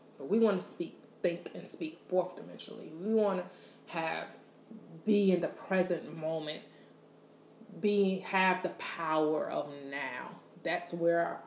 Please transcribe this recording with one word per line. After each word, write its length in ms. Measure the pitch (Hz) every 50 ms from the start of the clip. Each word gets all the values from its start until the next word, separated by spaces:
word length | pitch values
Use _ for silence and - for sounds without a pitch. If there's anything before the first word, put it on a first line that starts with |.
| - - -
But 120 | - 139 143
we 100 | 202 226
want 220 | 226 214 190 180
to 40 | 175
speak, 340 | - - - 165 - - - - - - - -
think, 260 | 175 170 - - - -
and 120 | 175 170
speak 320 | - - - 165 156 - - -
fourth 300 | - 175 185 165 - -
dimensionally. 560 | - - 87 - - - - - - - 160 160 165
We 140 | 185 220 220
want 300 | 220 208 196 185 180 180
to 480 | 180 - - - - - - - -
have, 420 | - 165 165 160 165 160 - - - - - - - - - - - - - - 165 160 -
be 280 | 214 208 208 202 190
in 100 | 180 170
the 60 | 170
present 680 | - - - - - 190 185 180 180 175 156 - 147 160
moment, 460 | 160 156 160 160 156 156 151 156 - - - - - - - - - - - - - - - - - - - - - - - 175 165
be, 400 | 185 208 208 202 196 190 190 185
have 420 | - - 196 190 190 185 185 185
the 80 | - -
power 800 | - - - - - - 165 156 156 156 156 151 156 151 - -
of 200 | - 151 147 147 143 143 139 139
now. 400 | 139 143 135 131 123 127 131 - 175 - - - - - -
That's 300 | 160 175 175 - - 175
where 460 | 170 170 170 170 170 170 170 170 - -